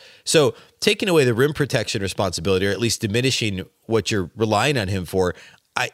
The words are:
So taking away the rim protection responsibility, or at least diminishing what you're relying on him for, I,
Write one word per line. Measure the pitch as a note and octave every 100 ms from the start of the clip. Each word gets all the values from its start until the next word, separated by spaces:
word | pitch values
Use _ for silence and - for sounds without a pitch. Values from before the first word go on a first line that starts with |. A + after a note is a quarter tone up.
| - -
So | - E3 C3 - - _
taking | G3+ G#3+ G#3
away | E3 B2+
the |
rim | A2 D3
protection | D3 C3+ A#2+ G#2 A2
responsibility, | G2 - G2 E2+ F2 F#2+ G2
or |
at | G2
least | A#2 -
diminishing | A2 A2+ C3 - A2 F#2 - _ -
what | A2 -
you're | G#2+ E2 G#2+
relying | A2 G#2 C3+ A#2+
on | F#2+
him | G2
for, | E2+ F#2+ F2+ - - - _ -
I, | B2